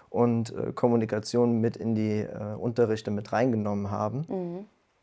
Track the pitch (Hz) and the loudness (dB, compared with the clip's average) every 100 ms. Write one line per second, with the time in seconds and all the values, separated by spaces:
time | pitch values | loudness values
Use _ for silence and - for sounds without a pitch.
0 | _ 107 120 117 113 - - 127 123 117 | _ 2 4 2 0 -4 -6 2 4 4
1 | 110 107 - 120 120 117 113 - 113 110 | 2 -2 0 2 4 4 0 0 -2 0
2 | 107 107 - - 104 107 110 117 113 110 | 0 0 -4 -8 -8 -4 -2 2 2 2
3 | 117 101 104 110 131 110 104 101 98 104 | -2 -4 -2 0 2 2 0 -2 -2 -2
4 | 107 120 160 190 175 180 214 _ _ _ | -2 -4 -6 -6 -6 -8 -14 _ _ _